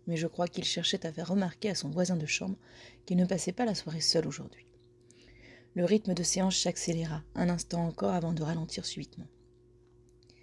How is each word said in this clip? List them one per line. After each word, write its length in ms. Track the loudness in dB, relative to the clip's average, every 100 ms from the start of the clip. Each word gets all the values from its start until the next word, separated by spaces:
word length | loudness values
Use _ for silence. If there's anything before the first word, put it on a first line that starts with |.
| -4
mais 100 | -2
je 100 | 0
crois 220 | 0 -2
qu'il 160 | -2
cherchait 420 | -2 0 0 -2 -2
à 60 |
faire 160 | -4 0
remarquer 420 | 2 0 -2 -4
à 40 |
son 140 | -2 -2
voisin 280 | 0 2 0
de 100 | 0
chambre 300 | -2 -2 -6 -12 -20 -20 -14 0
qu'il 100 | 4
ne 80 |
passait 280 | 4 2 0
pas 120 | 0
la 100 | 0
soirée 260 | 0 -4 -2
seul 260 | 2 2 2
aujourd'hui. 400 | -4 -10 -16 -20 -20 -20 -20 -20 -20 -20 -20 -20 -20 -8
Le 120 | 0 4
rythme 260 | 4 4
de 100 | 0
séance 360 | 0 2 2 2
s'accéléra, 640 | 0 0 0 0 -2 -4 -6
un 140 | 0 0
instant 380 | 0 -2 -2 -2
encore 260 | 0 0
avant 200 | 0 0
de 100 | -2
ralentir 420 | -2 -2 -4 -6
subitement. 420 | -8 -8 -10 -12 -16 -20 -20 -20 -20 -20 -20 -20 -20 -20 -20 -20